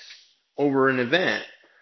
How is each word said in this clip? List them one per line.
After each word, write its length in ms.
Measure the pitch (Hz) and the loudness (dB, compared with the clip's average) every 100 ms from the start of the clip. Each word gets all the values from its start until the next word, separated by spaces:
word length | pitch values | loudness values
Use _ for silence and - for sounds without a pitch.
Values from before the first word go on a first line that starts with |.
| - - _ _ _ - | -20 -20 _ _ _ -2
over 320 | 143 135 135 | 0 2 2
an 100 | 131 | 2
event. 460 | 120 165 160 104 - - _ _ | 0 0 0 -4 -6 -18 _ _